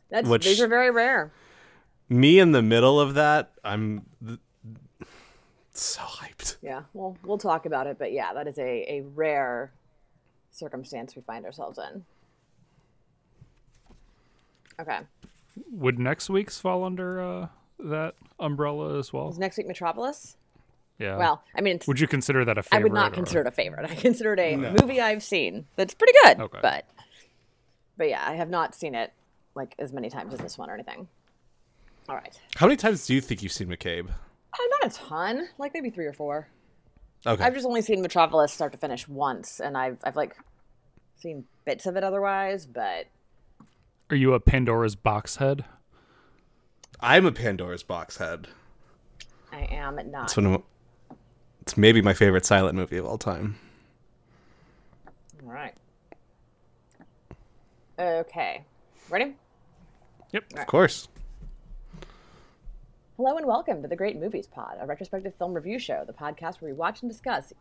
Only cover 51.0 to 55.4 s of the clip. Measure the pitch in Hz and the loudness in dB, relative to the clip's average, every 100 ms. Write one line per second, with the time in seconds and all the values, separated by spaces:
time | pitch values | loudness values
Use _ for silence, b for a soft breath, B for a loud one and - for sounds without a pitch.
51 | - - _ _ _ _ - - 107 113 | -20 -20 _ _ _ _ -6 6 8 10
52 | 101 - 101 95 - 98 95 90 90 87 | 6 6 6 6 4 4 4 0 -4 -6
53 | - 113 - 87 104 104 b b b b | -6 -6 -6 -6 -6 -10 b b b b
54 | _ _ _ _ _ _ _ _ _ _ | _ _ _ _ _ _ _ _ _ _
55 | - - _ 156 | -20 -20 _ -20